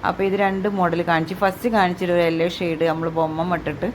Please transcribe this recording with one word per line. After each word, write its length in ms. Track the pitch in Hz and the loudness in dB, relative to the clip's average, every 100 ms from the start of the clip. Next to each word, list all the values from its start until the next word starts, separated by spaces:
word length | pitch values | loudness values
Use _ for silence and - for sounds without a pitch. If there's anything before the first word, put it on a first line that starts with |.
| 185 | -2
അപ്പോൾ 160 | 175 196 | 0 0
ഇത് 80 | 190 | 2
രണ്ട് 240 | 196 190 202 202 | 0 0 -2 0
മോഡൽ 240 | 175 165 175 | 0 0 0
കാണിച്ച്, 260 | 165 160 185 | 0 0 0
ഫസ്റ്റ് 280 | 196 190 233 220 | 0 0 0 2
കാണിച്ചിട്ട് 360 | 180 180 180 175 | 2 0 0 2
ഒരു 60 | 170 | 2
യെല്ലോ 220 | 165 170 175 | 2 -2 0
ഷെയ്ഡ് 260 | 175 156 165 | -2 0 0
നമ്മൾ 180 | 160 165 165 | 0 -2 0
ബൊമ്മ 380 | 156 160 175 170 | -2 0 -2 -2
ഇട്ടിട്ട് 300 | - 143 196 | -4 -4 -6